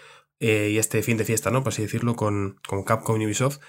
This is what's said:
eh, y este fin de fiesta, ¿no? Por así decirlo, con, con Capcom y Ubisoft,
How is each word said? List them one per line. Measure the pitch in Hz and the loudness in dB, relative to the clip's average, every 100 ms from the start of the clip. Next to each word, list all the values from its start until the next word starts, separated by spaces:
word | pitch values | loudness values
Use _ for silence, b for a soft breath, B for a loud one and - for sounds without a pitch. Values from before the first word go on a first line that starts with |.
| B B B _ | B B B _
eh, | 117 107 104 | 0 2 2
y | 107 | 0
este | 107 113 | 2 0
fin | 107 113 | 2 0
de | 104 | 0
fiesta, | 107 - | 0 0
¿no? | 127 | 0
Por | 131 | 0
así | - | -2
decirlo, | 104 117 117 117 | -2 -2 -2 0
con, | 107 101 98 - - | 0 0 -2 -6 -6
con | 98 | -4
Capcom | 95 113 - 110 | 0 0 2 0
y | 107 | 0
Ubisoft, | 104 127 147 | 0 -2 -2